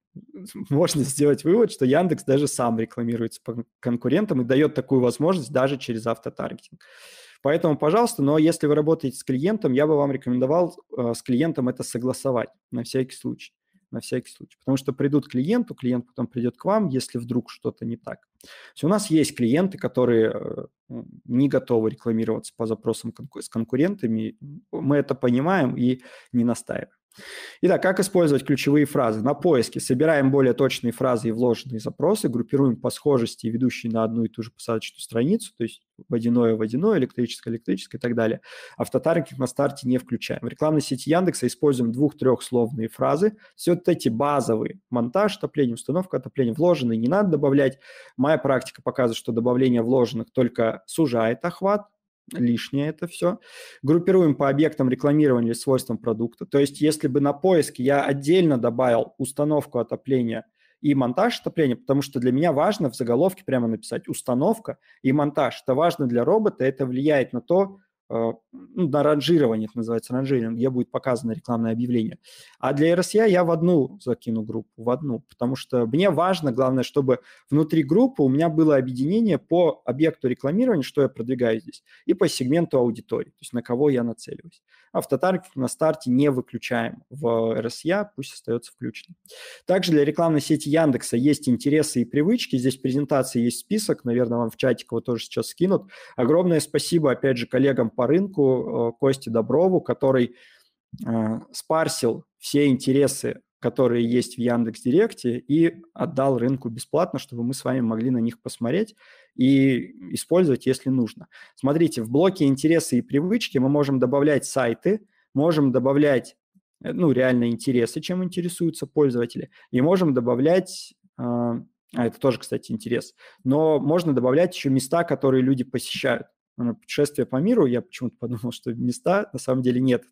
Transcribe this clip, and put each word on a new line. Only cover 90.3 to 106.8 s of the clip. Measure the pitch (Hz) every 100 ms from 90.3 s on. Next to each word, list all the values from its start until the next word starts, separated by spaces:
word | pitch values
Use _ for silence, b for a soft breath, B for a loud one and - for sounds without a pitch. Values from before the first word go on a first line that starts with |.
| 151
сети | - 151 143
Яндекса | 156 160 120 - 117
есть | 139 143 -
интересы | 120 147 151 143 -
и | 117
привычки. | 143 160 240 - 131
Здесь | 127 127
в |
презентации | 131 135 143 139 127 120
есть | 120 -
список, | - 214 - - 123
наверное, | 117 120 120
вам | 113
в | -
чатик | 131 127 -
его | 117
тоже | - 117 -
сейчас | - 113
скинут. | - 185 180 196 B B -
Огромное | 123 160 185 160
спасибо, | 143 147 - 175 147
опять | 120 139 120
же, | 117
коллегам | 127 139 127 113
по | - 120
рынку, | 165 196 160 139 127 - 127 117 -
э, |
Косте | 135 135 -
Доброву, | 117 110 135 185 180
который, | - 117 135 131 120 b b b b _ _ - 117
э, | 113 110 113 -
спарсил | - - 160 156 - 117 110 - _
все | - 143 143
интересы, | 131 - 135 135 135 120 - _ _
которые | 120 - 127 120 117
есть | 123 - -
в |
Яндекс.Директе, | 120 120 113 110 123 156 220 - 127 120
и | - 151 165 165 -
отдал | - 127 131 135 127
рынку | 120 135 120
бесплатно, | 113